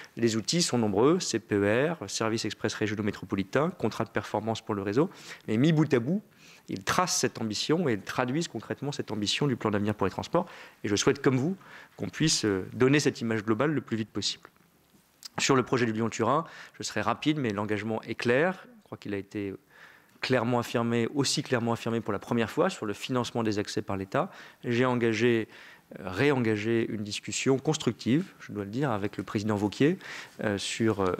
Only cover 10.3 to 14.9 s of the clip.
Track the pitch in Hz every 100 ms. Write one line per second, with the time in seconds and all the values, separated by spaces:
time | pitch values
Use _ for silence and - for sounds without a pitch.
10.3 | 170 185 - - - 110 101 - 135 143
11.3 | 127 151 190 - - - - 110 - 156
12.3 | - 107 95 104 110 131 147 143 - 117
13.3 | 110 104 110 147 139 - 110 107 104 -
14.3 | - - _ _ _ _